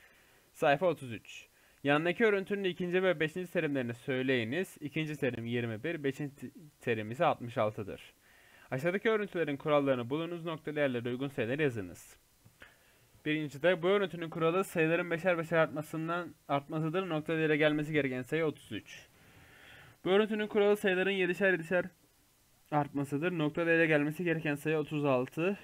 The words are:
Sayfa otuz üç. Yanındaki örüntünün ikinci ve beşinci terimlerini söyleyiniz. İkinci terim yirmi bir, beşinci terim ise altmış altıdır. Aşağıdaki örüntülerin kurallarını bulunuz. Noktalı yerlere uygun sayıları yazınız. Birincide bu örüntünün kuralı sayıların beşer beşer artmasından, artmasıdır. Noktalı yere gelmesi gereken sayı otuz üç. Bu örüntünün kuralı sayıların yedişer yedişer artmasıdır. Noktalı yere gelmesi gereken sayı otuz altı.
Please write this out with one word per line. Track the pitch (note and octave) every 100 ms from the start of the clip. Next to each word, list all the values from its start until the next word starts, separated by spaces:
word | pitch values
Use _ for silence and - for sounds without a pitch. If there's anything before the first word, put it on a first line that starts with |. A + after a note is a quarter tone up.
| - _ _ _ _
Sayfa | - D#3 C#3+ F#3
otuz | D3+ C3
üç. | G#2+ - - - _ _ _
Yanındaki | C#3 D3 E3+ F3 A3+
örüntünün | G3+ G3 G3+
ikinci | F#3+ F3 F3 F3+
ve | F#3+ D#3+
beşinci | D#3+ F#3 F#3
terimlerini | F3+ D#3 C#3 A#2+
söyleyiniz. | A#2 - C3 C3 B2+ A2 D#3 G3 -
İkinci | C#3+ D#3+ D#3 D3+
terim | C3 A2+ A#2
yirmi | A#2+ A#2 A2
bir, | D3+ E3+
beşinci | C#3 C3+ D3 - B2+ - D3+ _
terim | C3 A2 G#2+
ise | C3 D#3+
altmış | - A#2+ A#2+
altıdır. | G#2+ A2 G2 C#2 - _ _ _ - - -
Aşağıdaki | C3 E3+ F#3+ A3+
örüntülerin | A3 G3+ F3+ D3+ C#3+
kurallarını | D#3 D3 C#3 B2+ A#2+
bulunuz. | D3+ E3 F3 E3
Noktalı | D#3+ - D3+
yerlere | C#3+ A#2+ A#2+
uygun | B2 C#3
sayıları | C3+ A2 D3
yazınız. | D3 A#2 F2+ - - - _ _ - _ - _ _ _ _ _ D3
Birincide | D#3 D3+ C#3 E3 F3+
bu | F3
örüntünün | G3+ F#3 E3+ E3
kuralı | E3 E3 F3+
sayıların | F#3+ F3+ D#3+ E3+ F3
beşer | E3 F#3 E3+
beşer | D#3+ E3
artmasından, | D#3+ D#3 D3+ D#3+ D#3+ E3+ E3+ - -
artmasıdır. | C#3+ C#3+ D#3+ D#3+ F3 F#3+
Noktalı | D#3 D#3 D#3+
yere | D#3 D3+
gelmesi | D3+ D3+ D3+
gereken | D3+ C3+ B2+
sayı | B2 D#3 D#3+
otuz | C3+ -
üç. | G#2 - - - _ - - - - - - - - E3+
Bu |
örüntünün | G3 G#3+ G#3+ G#3
kuralı | G#3+ G3+ G#3
sayıların | G3+ F3+ F#3
yedişer | G3 F3+ F3+ G3
yedişer | F3 D#3+ F3+ F3+ - _ _ _ _ _ _ -
artmasıdır. | D3+ C#3+ C#3+ C#3 C#3+ F3 F3
Noktalı | D3+ D#3 E3
yere | E3 E3
gelmesi | D3+ D3 D#3
gereken | E3+ D#3+ D#3 C#3+
sayı | D#3 D#3
otuz | D3 D3+ C#3+
altı. | B2+ C3 - F3 G3+